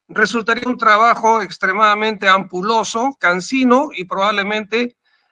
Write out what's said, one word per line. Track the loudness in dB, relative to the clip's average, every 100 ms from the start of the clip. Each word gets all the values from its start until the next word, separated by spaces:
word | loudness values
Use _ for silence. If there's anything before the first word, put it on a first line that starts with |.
| -10
resultaría | -2 -2 -2 -2 -2 -4
un | 0
trabajo | 2 4 4 2 2 0
extremadamente | -2 -4 -4 2 2 2 -2 0 2
ampuloso, | 2 0 -6 -2 -2 -2 -2 -4 -2
cansino | -2 -2 -2 0 2 2 2
y | -6 -8
probablemente | -2 0 0 -2 -4 -4 -4 -4 -8 _ _ _